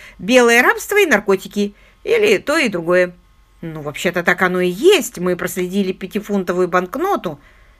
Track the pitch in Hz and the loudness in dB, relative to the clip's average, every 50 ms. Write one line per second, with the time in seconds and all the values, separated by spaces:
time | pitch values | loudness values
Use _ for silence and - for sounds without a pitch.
0 | - - - - 180 185 254 254 240 233 233 233 262 359 466 440 - - 415 415 | -20 -20 -20 -12 -4 2 4 4 6 6 6 6 4 4 2 0 -2 -2 2 2
1 | 403 320 247 202 - - 196 190 - 196 - 202 202 202 - _ - - _ _ | 4 4 2 0 2 0 0 0 -2 -6 -4 -4 -4 -4 -6 _ -20 -20 _ _
2 | _ 147 - - 208 - 208 180 - - 294 330 294 226 202 170 165 165 180 180 | _ -2 0 2 4 2 2 2 0 0 0 0 0 0 -2 -4 -2 0 2 2
3 | 180 180 175 - _ _ _ _ _ _ _ _ - 165 156 156 139 147 147 - | 2 0 -4 -12 _ _ _ _ _ _ _ _ -14 -12 -12 -10 -10 -10 -10 -6
4 | - 180 175 185 170 190 180 175 190 180 180 180 180 180 180 190 269 370 415 330 | -6 -4 -4 -2 -2 -2 0 0 0 0 0 0 0 -2 -2 2 4 4 4 4
5 | 220 - - 175 175 180 180 170 175 175 - 190 180 180 185 202 196 185 185 - | 2 -4 -8 -6 -4 -4 -2 -2 -4 -6 -6 -6 -6 -4 -2 -2 -2 -2 -4 -8
6 | 196 185 - 208 190 - 202 196 185 190 180 180 185 175 180 180 185 180 - 262 | -10 -8 -8 -8 -6 -4 -4 -2 -2 -2 0 0 0 0 0 -2 -2 -2 -6 -6
7 | 339 403 392 254 - 175 147 - - - _ _ _ _ _ | -2 -2 -2 -2 -4 -8 -10 -12 -16 -20 _ _ _ _ _